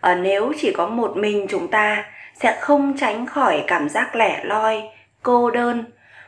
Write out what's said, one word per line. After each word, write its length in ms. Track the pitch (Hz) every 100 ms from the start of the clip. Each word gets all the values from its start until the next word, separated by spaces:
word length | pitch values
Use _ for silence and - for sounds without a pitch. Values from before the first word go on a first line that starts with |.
ờ, 140 | 170 180
nếu 380 | 185 196 240 302
chỉ 160 | 247 -
có 100 | -
một 300 | 233 220 180
mình 280 | 208 208 196
chúng 180 | 196 170
ta, 380 | 214 208 208 - - -
sẽ 240 | - 233 -
không 320 | - 294 277 277
tránh 280 | 247 208 254
khỏi 380 | 294 240 151 -
cảm 220 | 175 147
giác 260 | 214 - 233
lẻ 280 | 208 156
loi, 400 | - 214 220 220 - - _ _
cô 280 | - 247 240
đơn, 340 | 240 240 240 226 _ _ -